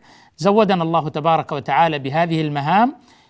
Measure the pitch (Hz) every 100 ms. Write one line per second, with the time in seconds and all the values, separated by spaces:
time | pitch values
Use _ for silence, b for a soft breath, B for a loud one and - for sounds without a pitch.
0 | b b b b 170 208 202 190 160 165
1 | 151 156 156 160 143 147 135 139 165 147
2 | 131 151 170 160 156 147 139 190 247 -
3 | b b b